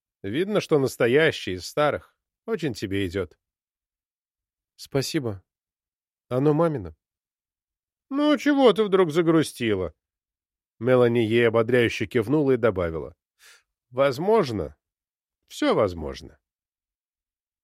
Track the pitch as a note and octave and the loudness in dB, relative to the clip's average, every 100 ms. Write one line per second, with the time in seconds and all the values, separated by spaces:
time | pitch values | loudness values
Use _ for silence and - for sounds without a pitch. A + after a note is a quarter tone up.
0 | _ _ G2 B2+ F#3+ G3+ - D3+ C3 - | _ _ -8 -4 -2 -2 0 0 0 0
1 | B2 C3+ D#3+ - - F#2 - - D3 G2+ | 2 4 2 0 -6 -8 -6 -2 -2 -2
2 | - _ _ _ - A3+ D#3 A2 G#2 G2 | -8 _ _ _ -10 -6 -6 -6 -6 -4
3 | F#2+ F#2+ F2 _ _ _ _ _ _ _ | -4 -4 -8 _ _ _ _ _ _ _
4 | _ _ _ _ _ _ _ - - C#3 | _ _ _ _ _ _ _ -20 -8 -6
5 | C3 E3 A#2+ F#2+ - _ _ _ _ _ | -4 -4 -6 -8 -14 _ _ _ _ _
6 | _ _ - B2+ D3 D3+ E3+ C#3+ F2+ - | _ _ -6 0 2 2 0 -2 -10 -16
7 | _ _ _ _ _ _ _ _ _ _ | _ _ _ _ _ _ _ _ _ _
8 | - C#4 D4 C#4+ C#4+ C#4 B3+ G3 G#3+ F#3 | -8 -2 0 2 2 4 4 4 2 2
9 | F3 D3+ E3 D#3+ C#3 - A#2 G2 E2+ - | 2 2 2 2 0 -2 -2 -2 -4 -10
10 | _ _ _ _ _ _ _ - A#2 B2+ | _ _ _ _ _ _ _ -6 2 4
11 | A#2+ A#2+ A2 A#2 A#2 A2+ A2+ B2 A2+ - | 4 2 2 4 4 2 2 2 2 0
12 | G#2 B2 G#2+ D3+ C3+ B2+ A2+ F#2 E2+ D#2+ | -4 -2 0 0 2 2 0 0 -4 -6
13 | B1+ - _ _ - _ _ _ _ B2 | -10 -16 _ _ -20 _ _ _ _ -2
14 | C#3 B2+ F#3 A3+ C#3+ G#2+ D2 - _ _ | 0 0 0 0 0 -4 -8 -12 _ _
15 | _ _ _ _ _ - D4 F#3 G#2 F2 | _ _ _ _ _ -6 -2 2 0 -2
16 | C#2+ C2+ B1+ _ _ _ _ _ _ _ | -10 -12 -18 _ _ _ _ _ _ _
17 | _ _ _ _ _ _ | _ _ _ _ _ _